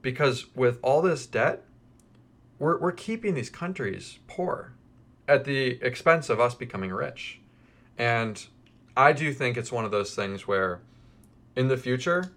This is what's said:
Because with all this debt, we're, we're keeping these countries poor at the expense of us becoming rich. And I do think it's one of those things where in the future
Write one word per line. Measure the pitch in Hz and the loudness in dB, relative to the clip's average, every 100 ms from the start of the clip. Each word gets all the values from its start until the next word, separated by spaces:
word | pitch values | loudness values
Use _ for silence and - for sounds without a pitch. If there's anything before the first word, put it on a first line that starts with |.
Because | 123 127 143 120 - - | -6 0 2 2 -8 2
with | 127 120 | 2 2
all | 127 143 | 2 4
this | 180 151 - | 4 0 -2
debt, | 113 131 - - - _ _ _ _ _ _ _ _ | 0 2 0 -10 -20 _ _ _ _ _ _ _ _
we're, | 147 175 | 0 0
we're | 175 | 0
keeping | 175 - 226 226 | -4 -6 -4 -2
these | 160 113 | -4 -6
countries | - 175 185 110 92 - - - | -8 -8 -6 -6 -6 -12 -20 -18
poor | - 180 - - - - _ - _ - | -6 -4 -4 -8 -20 -20 _ -20 _ 2
at | 143 | 2
the | 143 139 131 123 | 4 -2 -2 -2
expense | 127 123 - 165 147 | -4 0 2 2 2
of | 110 | 0
us | 120 | 0
becoming | 120 117 98 95 | 0 -10 -8 -6
rich. | 92 139 - - - - _ - _ _ - | -4 -6 -8 -14 -16 -20 _ -20 _ _ -4
And | 120 117 113 107 - - - _ - - | 0 0 -2 -6 -16 -20 -20 _ -8 4
I | 139 | 6
do | 147 156 | 6 0
think | 127 127 120 | 0 -2 -2
it's | - | -4
one | 123 | -4
of | 110 | 0
those | 104 101 | 0 0
things | - 101 98 - | -4 -4 -6 -2
where | 98 95 87 - - - - - - - | 0 0 -2 -12 -20 -20 -20 -20 -20 -10
in | - 131 | 0 2
the | 127 | 2
future | 127 127 147 175 185 | 0 -2 2 0 -2